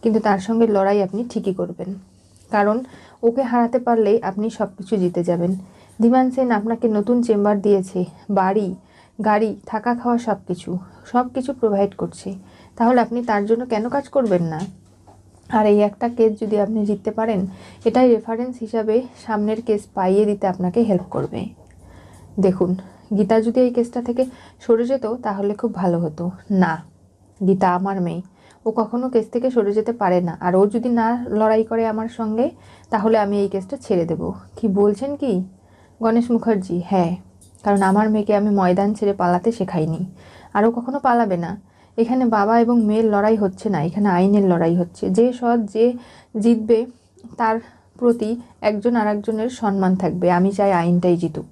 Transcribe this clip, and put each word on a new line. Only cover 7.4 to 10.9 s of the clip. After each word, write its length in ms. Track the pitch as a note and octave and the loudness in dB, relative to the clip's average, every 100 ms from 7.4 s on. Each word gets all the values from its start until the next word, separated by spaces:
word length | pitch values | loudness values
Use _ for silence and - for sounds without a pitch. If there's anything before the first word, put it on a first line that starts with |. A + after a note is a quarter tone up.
| G3+ G#3 | 2 0
দিয়েছে, 440 | G#3 G3+ F#3+ F#3 F3+ - - | 2 2 0 -4 -6 -8 -4
বাড়ি, 460 | G3 F#3 G3 G3 F#3 _ _ _ - G#3+ | 0 2 0 -2 -6 _ _ _ -4 0
গাড়ি, 300 | G#3 A3 G3 - | 2 0 -4 -8
থাকা 300 | A3 A#3 A#3+ | -6 -4 -2
খাওয়া 220 | A#3+ A#3+ | 0 -2
সব 180 | A#3+ G3+ - | -2 -6 -4
কিছু, 300 | F3+ - F3+ - | -8 -6 -8 -10